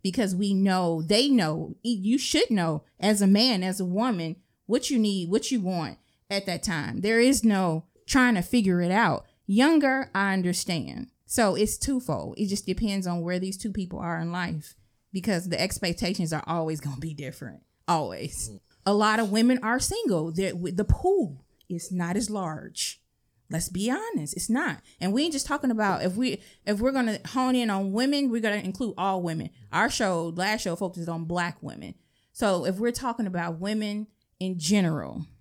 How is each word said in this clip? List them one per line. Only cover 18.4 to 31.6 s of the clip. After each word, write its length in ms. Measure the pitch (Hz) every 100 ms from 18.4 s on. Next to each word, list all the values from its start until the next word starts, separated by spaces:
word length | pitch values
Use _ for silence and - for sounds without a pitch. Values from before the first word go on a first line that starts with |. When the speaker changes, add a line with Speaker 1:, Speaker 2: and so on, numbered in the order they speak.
| -
Speaker 2:
Mm. 100 | 101 _ _ 196
Speaker 1:
A 80 |
lot 240 | 208 214 214
of 100 | 214
women 280 | 208 240 254
are 160 | 311 262
single. 520 | - 415 427 175 160
They're, 200 | 165 190
w-, 200 | 175 175
the 100 | 180
pool 600 | 208 - 359 392 202 135 _ _ _
is 220 | 175 -
not 240 | 180 170 190
as 140 | 220
large. 720 | 208 175 156 - - - - _ _ _ _ _
Let's 180 | 165 -
be 220 | 180 220
honest, 440 | 302 453 320 147
it's 140 | - -
not. 320 | 240 320 160 _ _
And 120 | 185
we 120 | 220
ain't 80 | 330
just 140 | 277 -
talking 260 | 294 262
about 320 | 220 208 180
if 100 | 180
we, 260 | 190 254 196 - _ -
if 120 | 208
we're 120 | 247
gonna 260 | 269 233 202 -
hone 260 | 262 254 254
in 120 | 233
on 240 | 196 196
women, 380 | 202 262 285 269
we're 100 | 233
gonna 160 | 214 208
include 380 | 185 185 240 -
all 260 | 196 190
women. 280 | 175 160 107 - -
Our 180 | 165 226
show, 380 | - 208 170 170 165
last 260 | 190 214
show, 140 | 196 170
focused 320 | 185 180 165
on 160 | 165
Black 340 | 165 175 175 -